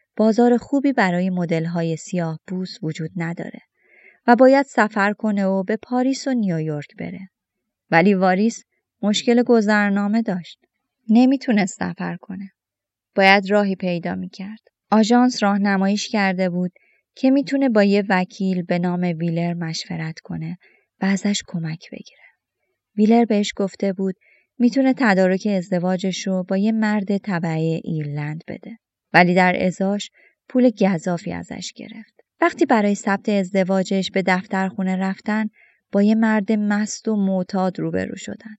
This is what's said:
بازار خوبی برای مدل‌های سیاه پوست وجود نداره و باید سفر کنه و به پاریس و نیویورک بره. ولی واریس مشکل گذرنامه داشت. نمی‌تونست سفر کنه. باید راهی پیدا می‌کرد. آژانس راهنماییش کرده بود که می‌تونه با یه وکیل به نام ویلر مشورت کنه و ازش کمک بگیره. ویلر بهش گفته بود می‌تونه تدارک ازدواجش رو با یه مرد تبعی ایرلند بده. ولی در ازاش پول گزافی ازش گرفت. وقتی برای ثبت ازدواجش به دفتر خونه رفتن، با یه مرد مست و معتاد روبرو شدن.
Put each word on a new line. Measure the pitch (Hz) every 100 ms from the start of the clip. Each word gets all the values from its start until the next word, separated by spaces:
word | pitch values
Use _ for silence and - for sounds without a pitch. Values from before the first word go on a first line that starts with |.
| _ -
بازار | 214 214 240 240
خوبی | - 285 277
برای | 247 190 175 190
مدل‌های | 180 170 165 165 170 165 160
سیاه | - 180 165 160 -
پوست | 185 185 -
وجود | 160 156 160 185
نداره | 165 175 - - _ _ _ _ _ _ -
و | 233
باید | 262 269 277
سفر | - 214 214 202
کنه | 208 220 202 190
و | 190
به | 190 214
پاریس | - 247 262 262 277
و |
نیویورک | 247 202 160 156 147 143 -
بره. | 170 180 190 _ _ _ _ _ -
ولی | 165 185
واریس | 190 190 185 220 - _ _ _ _
مشکل | 202 208 - 240
گذرنامه | 240 233 208 208 202 202 202 226
داشت. | 226 180 165 - _ _ _ _ 220
نمی‌تونست | 220 254 269 - 208 190 -
سفر | 180 170 180 170
کنه. | - 190 196 _ _ _ _ _ _
باید | - 196 202 190
راهی | 208 202 185
پیدا | 185 175 175
می‌کرد. | 185 185 - 196 220 _ _ -
آژانس | 214 214 240 254 247
راهنماییش | 202 202 202 196 196 208 -
کرده | 220 196 185 185
بود | 175 180 - _ _ _
که | - 262
می‌تونه | 269 269 277 269
با | 214
یه | 202 202 202
وکیل | 185 185 - 190 180
به | 175 175
نام | 180 180
ویلر | 180 160 170 165 170
مشورت | 170 165 165 - 170 160 -
کنه | - 170 160 180 _ _ _ -
و |
ازش | 196 196 202 202 -
کمک | 170 160 160 -
بگیره. | - - _ _ _ _ _ _ _ _ 208
ویلر | 214 233
بهش | 226 208 208 -
گفته | 196 - 196
بود | 190 190 - _ _ _ -
می‌تونه | 240 269 262 262
تدارک | 233 185 185 185 208
ازدواجش | 196 170 180 180 185 190 180 190
رو | 185 180
با | 190
یه | 208
مرد | 220 214 214 196 202
تبعی | 208 175 165 160 160 165
ایرلند | - 156 147 147 147 160 -
بده. | - - 226 _ _ _
ولی | 165 180
در | 180 180 180 185
ازاش | - 190 208 - _ _ _ _
پول | 254 247 214
گزافی | 196 175 185 170 185
ازش | 170 170 - 180 -
گرفت. | - 214 - _ _ -
وقتی | 339 339 311
برای | 226 208
ثبت | 202 - 196 -
ازدواجش | 202 185 196 185 190 190 196 185
به | 190
دفتر | 190 185 - 190 190
خونه | 196 185 185
رفتن، | 190 190 - 214 214 _ _ _ _
با | 202
یه | 208
مرد | 220 226 214 196
مست | 220 208 208 214 - -
و | 214
معتاد | 190 190 180 196 185 180
روبرو | 160 165 92 196
شدن. | - - 220